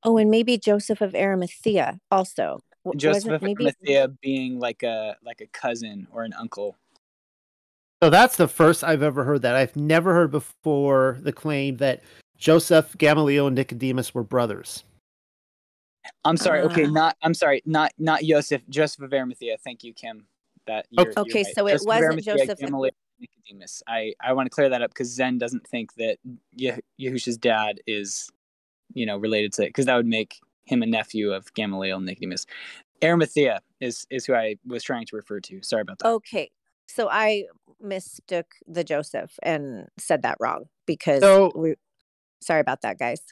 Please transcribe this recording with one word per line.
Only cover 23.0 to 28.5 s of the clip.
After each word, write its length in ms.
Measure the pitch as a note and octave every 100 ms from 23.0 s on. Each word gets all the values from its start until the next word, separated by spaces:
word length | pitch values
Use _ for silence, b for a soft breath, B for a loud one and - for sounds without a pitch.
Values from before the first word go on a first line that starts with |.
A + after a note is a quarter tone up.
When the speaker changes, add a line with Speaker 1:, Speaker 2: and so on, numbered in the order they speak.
| _ _
Speaker 2:
and 100 | A#2+ _ _
Nicodemus. 380 | G2+ F#2 - -
I, 260 | A#2 A2 -
I 120 | B2
wanna 160 | C3 B2+
clear 180 | - C#3
that 140 | B2+
up 120 | A#2+
'cause 140 | - B2
Zen 300 | A#2+ B2+ B2
doesn't 280 | A#2+ B2 -
think 280 | A#2+ A2 _
that 220 | A2+ G#2 B2+ B2 _ A#2+
Yeh-, 220 | B2+ A#2+ - _
Yahusha's 380 | C3 B2+ A#2+ A#2
dad 420 | A#2+ A2 G#2+ G2+ -
is, 420 | G#2 G2+ - - _ _